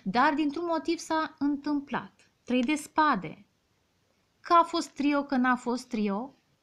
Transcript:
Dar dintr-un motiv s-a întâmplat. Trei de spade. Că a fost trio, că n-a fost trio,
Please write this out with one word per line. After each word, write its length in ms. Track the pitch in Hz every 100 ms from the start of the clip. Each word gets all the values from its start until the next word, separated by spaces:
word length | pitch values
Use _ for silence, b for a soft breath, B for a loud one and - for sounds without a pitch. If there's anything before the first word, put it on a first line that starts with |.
Dar 300 | 190 240 294
dintr-un 320 | 285 302 330 339
motiv 300 | 320 320 330
s-a 380 | - 320 311 -
întâmplat. 880 | 285 277 302 285 - 208 196 _ _ _
Trei 200 | - 254
de 120 | 247 294
spade. 720 | - - 302 214 170 - - _ _ _ _ _ _ _ _ _
Că 140 | -
a 100 | 339
fost 260 | 330 339 -
trio, 340 | - 285 285
că 120 | 285 254
n-a 200 | 254 247
fost 320 | 240 247 -
trio, 460 | 226 208 196 277 - _ _